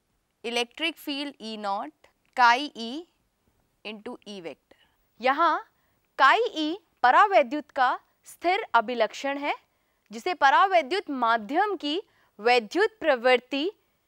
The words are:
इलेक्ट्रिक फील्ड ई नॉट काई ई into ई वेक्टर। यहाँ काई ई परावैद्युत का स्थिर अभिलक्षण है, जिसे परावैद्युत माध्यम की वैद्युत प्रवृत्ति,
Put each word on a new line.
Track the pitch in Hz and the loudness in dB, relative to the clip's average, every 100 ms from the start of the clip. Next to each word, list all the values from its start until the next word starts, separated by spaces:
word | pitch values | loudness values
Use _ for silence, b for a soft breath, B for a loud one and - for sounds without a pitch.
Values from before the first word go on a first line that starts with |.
| _ _ _ _ | _ _ _ _
इलेक्ट्रिक | 233 240 240 - 330 - | -8 -6 -6 -6 -8 -8
फील्ड | - 277 285 - | -10 -10 -10 -12
ई | 220 220 | -14 -10
नॉट | 208 196 277 - _ _ _ - | -8 -8 -10 -16 _ _ _ 2
काई | 240 240 294 - | 4 4 -2 -10
ई | 226 277 349 _ _ _ _ _ _ _ | -12 -12 -14 _ _ _ _ _ _ _
into | 202 214 214 247 - | -16 -16 -16 -16 -16
ई | 202 | -14
वेक्टर। | 165 131 _ _ _ _ _ _ | -14 -16 _ _ _ _ _ _
यहाँ | 233 277 339 330 440 _ _ _ _ - | -2 2 2 0 -6 _ _ _ _ 4
काई | 277 349 466 | 4 6 2
ई | 311 302 370 - _ | -4 -6 -6 -12 _
परावैद्युत | 247 294 403 381 254 302 - | 4 6 6 4 2 -4 -8
का | - 262 339 - _ | -2 -2 -2 -10 _
स्थिर | - - 339 392 - | -20 -6 -2 -2 0
अभिलक्षण | 233 220 247 214 - 277 285 | 0 0 0 -2 -2 -6 -4
है, | 285 466 _ _ _ _ _ | -6 -8 _ _ _ _ _
जिसे | 214 359 | -10 -8
परावैद्युत | 359 277 294 381 370 269 370 - | 2 4 4 4 2 0 -4 -6
माध्यम | 269 233 233 208 294 415 370 | -2 0 0 -2 -2 -2 -4
की | 285 311 - _ _ - | -6 -6 -8 _ _ -6
वैद्युत | 214 247 214 320 427 - | 0 2 0 -2 -2 -2
प्रवृत्ति, | 320 262 240 254 - 277 330 - _ _ | -2 0 2 2 0 -6 -6 -8 _ _